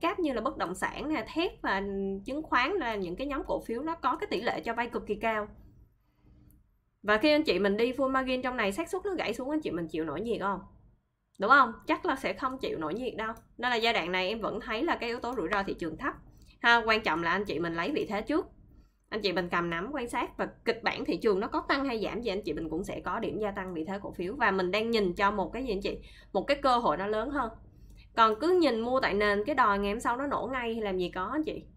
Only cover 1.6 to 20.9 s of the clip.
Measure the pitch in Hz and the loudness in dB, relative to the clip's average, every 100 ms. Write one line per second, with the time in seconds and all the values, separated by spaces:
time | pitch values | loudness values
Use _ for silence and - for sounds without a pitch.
1.6 | 285 196 202 196 196 196 196 277 311 285 | -2 0 0 -2 -2 -4 -6 -6 0 2
2.6 | 269 392 240 214 175 185 285 277 370 - | 2 0 -2 -2 -4 -4 -4 -4 -2 -4
3.6 | - 233 311 339 262 330 415 190 240 - | -4 -6 -4 -2 -2 -2 -2 -2 -2 -4
4.6 | 233 233 240 226 202 202 226 214 208 - | -4 -4 -4 -4 -4 -2 -2 -2 -4 -10
5.6 | - - - _ _ _ _ - - - | -20 -20 -20 _ _ _ _ -20 -20 -20
6.6 | _ _ _ _ 202 214 302 294 302 180 | _ _ _ _ 0 4 6 6 4 4
7.6 | 202 202 240 254 269 269 262 254 254 247 | 4 4 2 2 2 2 0 -2 -2 -2
8.6 | 202 196 339 370 403 339 - 233 262 311 | -2 -2 -4 -4 -2 -2 -2 -4 -2 -2
9.6 | - 170 165 156 160 147 233 180 190 190 | -2 -4 -4 -4 -4 -2 -2 -2 -2 -4
10.6 | - - - _ _ _ _ - 202 277 | -8 -20 -20 _ _ _ _ 0 6 8
11.6 | 233 - - - 359 269 - - 262 262 | 8 2 -2 -2 0 -2 -2 -2 -4 -4
12.6 | - - 156 208 254 - 220 226 - - | -6 -4 -4 -4 -4 -4 -6 -6 -14 -6
13.6 | 247 233 226 220 - 185 185 220 175 190 | -2 2 2 2 0 0 0 -2 -4 -4
14.6 | - 226 320 254 233 233 240 247 165 208 | -4 -2 0 0 -2 -4 -4 -4 -2 -2
15.6 | 196 - 165 160 277 - - - - - | -2 -4 -6 -6 -6 -8 -12 -20 -20 0
16.6 | 240 233 220 220 220 160 170 190 202 151 | 6 6 6 2 2 0 2 0 0 -2
17.6 | 170 165 180 302 - 208 - 311 - - | -2 -2 -2 -2 -2 -4 0 -2 -2 -10
18.6 | - - - _ - 214 202 175 180 180 | -20 -20 -20 _ -10 -2 0 0 0 0
19.6 | 175 170 208 294 240 247 349 - 190 - | 0 -2 -4 -6 -4 -4 -4 -4 -8 -6
20.6 | - 233 185 | -4 -2 -2